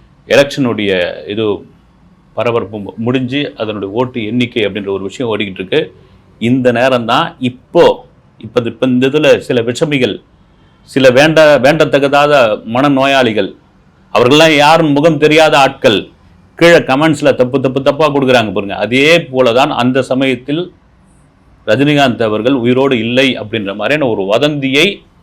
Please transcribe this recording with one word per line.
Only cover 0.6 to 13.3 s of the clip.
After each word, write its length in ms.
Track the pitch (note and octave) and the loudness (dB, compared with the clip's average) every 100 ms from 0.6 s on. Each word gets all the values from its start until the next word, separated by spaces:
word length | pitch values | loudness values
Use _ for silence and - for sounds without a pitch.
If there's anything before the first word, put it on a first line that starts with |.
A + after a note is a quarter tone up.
| B2 G#2 G2+ F#2 E2+ - - | -4 -2 -2 -2 -2 -6 -10
இது 360 | G#2 G#2+ G2 - _ _ _ _ _ _ | -4 -4 -4 -10 _ _ _ _ _ _
பரபரப்பு 440 | - A#2 A#2 G#2 G#2+ | -6 -4 -2 -4 -10
மு-, 160 | G2 - | -12 -8
முடிஞ்சு 580 | A#2 C3 B2 C#3 D3 - | -4 -4 -4 -6 -6 -8
அதனுடைய 380 | A2 G#2+ G2 | -8 -8 -6
ஓட்டு 300 | A2 B2 B2+ | -6 -6 -6
எண்ணிக்கை 420 | G#2+ A#2+ A#2 A#2+ G2+ | -6 -4 -4 -2 -4
அப்படின்ற 220 | G2+ G2 | -4 -6
ஒரு 140 | G2 | -6
விஷயம் 360 | G2 - A#2+ G#2 | -8 -8 -6 -6
ஓடிக்கிட்டு 120 | G2+ | -6
இருக்கு. 440 | F#2 F#2 D3 E3+ - _ _ _ - | -10 -6 -4 -4 -10 _ _ _ -6
இந்த 340 | A2+ B2+ B2 | -2 0 0
நேரம் 320 | A#2 C3 B2 | 0 0 0
தான் 320 | A2 C3 E3 - | 0 -2 -4 -6
இப்போ, 680 | B2+ - _ F3 C#3 - - _ _ _ | -8 -8 _ 2 2 2 -8 _ _ _
இப்ப, 240 | A2 - | -10 -6
இப்ப 220 | A2+ A2+ C3 | -6 -4 -2
இந்த 200 | B2 C3+ | 0 0
இதுல 320 | D3+ C#3+ A#2 | 2 2 2
சில 240 | - B2 | 0 -4
விஷமிகள், 600 | A2+ B2 D#3+ C#3+ A2+ F#2 _ _ _ _ _ _ | -2 -4 -4 -2 -2 -4 _ _ _ _ _ _
சில 280 | - C#3 C3 | -8 0 4
வேண்ட-, 480 | B2 D#3 D#3 D#3 C#3+ | 4 4 4 4 4
வேண்டத்தக்கதாத 1040 | C3 D#3 D3 C#3 C#3 C#3+ D3 D3 A2+ G#2 A2 | 2 2 2 0 2 2 2 2 2 -2 -4
மனநோயாளிகள், 800 | A#2 C#3+ C3+ C3+ C#3 B2 | -2 0 2 2 2 2